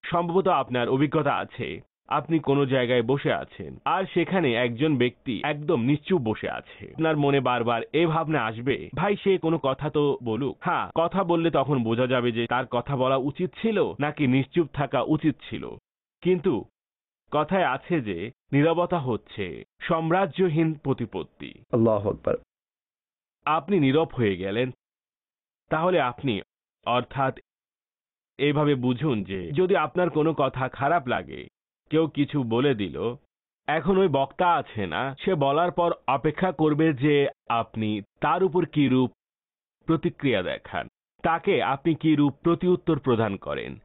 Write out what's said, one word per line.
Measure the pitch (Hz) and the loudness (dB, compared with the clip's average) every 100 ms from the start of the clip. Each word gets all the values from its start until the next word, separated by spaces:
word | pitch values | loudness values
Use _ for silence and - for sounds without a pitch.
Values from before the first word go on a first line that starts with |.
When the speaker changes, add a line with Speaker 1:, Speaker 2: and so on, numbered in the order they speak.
Speaker 1:
সম্ভবত | - 170 175 175 190 | -4 -4 0 0 2
আপনার | 160 123 123 120 | 0 0 -2 0
অভিজ্ঞতা | 139 147 156 143 | 2 2 0 0
আছে, | 104 98 - 113 - - _ - | -2 -6 -10 -10 -10 -16 _ -6
আপনি | 143 139 160 | -6 0 -2
কোনো | 135 139 139 | 2 0 2
জায়গায় | 131 123 123 | 0 2 0
বসে | 117 139 147 | 2 0 0
আছেন, | 98 67 - 78 65 | -2 -4 -14 -14 -8
আর | - 180 196 | -4 -2 -2
সেখানে | - 165 185 156 | -2 0 0 2
একজন | 113 123 117 151 139 | 0 -2 0 0 2
ব্যক্তি | 123 - - 107 | 0 -2 -8 -4
একদম | 143 151 147 - | -4 -6 -2 0
নিশ্চুপ | 117 147 - 185 | 2 0 0 0
বসে | 113 107 85 | 0 -4 -4
আছে। | 62 - - - | -8 -12 -20 -18
আপনার | - 160 156 | -2 0 2
মনে | 143 139 | 2 2
বারবার | 127 123 117 117 113 | 2 0 0 -2 -2
এ | 147 170 | 0 0
ভাবনা | 156 156 151 113 | 0 0 -2 -2
আসবে, | 113 123 123 - | -4 -4 -4 -4
"ভাই, | - 190 208 | -4 -2 0
সে | 196 185 | 0 0
কোনো | 165 165 | 0 0
কথা | 135 135 151 | -2 -2 -2
তো | 151 147 - | 0 0 0
বলুক।" | 117 110 135 - | -2 -4 -4 -4
হ্যাঁ, | 180 160 95 | -4 -2 -2
কথা | - 170 185 | -2 0 0
বললে | 180 170 165 | 0 2 2
তখন | 127 135 139 | 0 0 0
বোঝা | 110 113 127 | 2 0 2
যাবে | 127 120 | 2 0
যে | 113 117 | -2 -2
তার | 123 131 | -2 -2
কথা | 120 117 139 | -4 -4 -2
বলা | 127 135 | 0 2
উচিত | 131 - 180 - | -2 -4 -6 -2
ছিল | 226 208 127 82 | -2 0 -2 -2
নাকি | 147 147 139 | -6 0 2
নিশ্চুপ | 131 - - 160 | 2 0 -2 -2
থাকা | - 143 131 | -2 -2 -2
উচিত | - 156 156 - - | 0 0 0 -2 -10
ছিল। | 87 62 - _ _ _ _ | -10 -10 -14 _ _ _ _
কিন্তু | 175 185 185 117 - _ _ _ _ _ _ | 0 0 0 -2 -4 _ _ _ _ _ _
কথায় | 147 151 190 | -2 0 0
আছে | 156 131 - 170 | 0 -2 -2 -4
যে | 110 85 104 - _ | -2 -6 -8 -12 _
নীরবতা | 139 156 165 175 175 | 2 4 2 0 -2
হচ্ছে | 131 107 _ - 95 62 - _ | -2 -6 _ -10 -8 -10 -16 _
সাম্রাজ্যহীন | - 165 160 180 196 139 185 151 165 | -4 -2 2 2 0 0 0 2 0
প্রতিপত্তি। | 151 135 131 117 92 76 _ 71 - _ | 0 -4 -2 -2 -6 -8 _ -16 -16 _
Speaker 2:
আল্লাহু | 123 113 107 101 | 2 4 4 0
আকবার। | - - - _ _ _ _ _ _ _ _ _ _ | -2 -2 -4 _ _ _ _ _ _ _ _ _ _
Speaker 1:
আপনি | - 156 151 202 | -2 -2 0 2
নীরব | 135 139 165 | 4 4 0
হয়ে | - 110 92 | 0 0 0
গেলেন, | 95 104 131 127 _ _ _ _ _ _ _ _ _ | -4 -2 -4 -6 _ _ _ _ _ _ _ _ _
তাহলে | 156 170 180 | -2 2 2
আপনি, | 127 117 135 101 - _ _ _ - | 0 -2 -4 -4 -6 _ _ _ -2
অর্থাৎ | 120 120 139 131 - _ _ _ _ _ _ _ _ _ - | -2 -2 -2 -2 -4 _ _ _ _ _ _ _ _ _ -2
এইভাবে | 143 147 147 | 0 2 2
বুঝুন | 139 123 123 - 113 | 2 0 0 0 -2
যে | 92 95 90 | -2 -6 -4
যদি | 147 185 185 | 0 2 2
আপনার | 156 175 180 | 2 0 0
কোনো | 156 151 | 2 0
কথা | 156 135 127 127 | 2 -2 0 -6
খারাপ | - 139 170 123 | -2 0 0 0
লাগে, | 113 92 - - _ _ _ _ | -4 -4 -14 -16 _ _ _ _
কেউ | 156 160 | 0 0
কিছু | 139 143 147 | 0 -2 0
বলে | 123 113 143 | 0 2 2
দিল, | 120 95 67 104 123 _ _ _ _ - | 0 -2 -4 -6 -6 _ _ _ _ -4
এখন | 151 147 190 | -2 2 2
ওই | 190 | 4
বক্তা | 135 135 - 180 | 2 0 0 2
আছে | 165 - 107 95 | 2 -2 -6 -6
না, | 80 131 131 | -4 -6 -4
সে | - | -2
বলার | 180 139 143 175 | 2 2 2 0
পর | 175 170 - - | 0 0 0 -2
অপেক্ষা | 131 143 147 185 | 0 0 0 -2
করবে | - 156 151 160 | 2 0 4 2
যে | 135 143 143 139 - _ | 2 2 4 2 -2 _
আপনি | 117 113 - 107 107 98 _ | -2 -2 -4 -2 -2 -6 _
তার | 147 170 | -2 2
উপর | 190 160 160 | 2 2 0
কী | 151 139 | 2 4
রূপ | 127 127 _ _ _ _ _ _ _ - | 4 2 _ _ _ _ _ _ _ -2
প্রতিক্রিয়া | 160 165 - 139 110 | 0 0 -2 0 0
দেখান, | 87 62 - 87 62 _ _ _ | -2 -6 -6 -8 -8 _ _ _
তাকে | 175 165 - 160 | -2 0 0 0
আপনি | 113 135 170 | 0 -2 0
কী | 156 160 151 | 0 2 4
রূপ | 147 - | 2 2
প্রতিউত্তর | 170 170 180 180 - 156 | 0 0 2 2 2 0
প্রদান | - 117 110 98 | 2 0 0 -2
করেন। | - 69 58 67 | -6 -8 -8 -12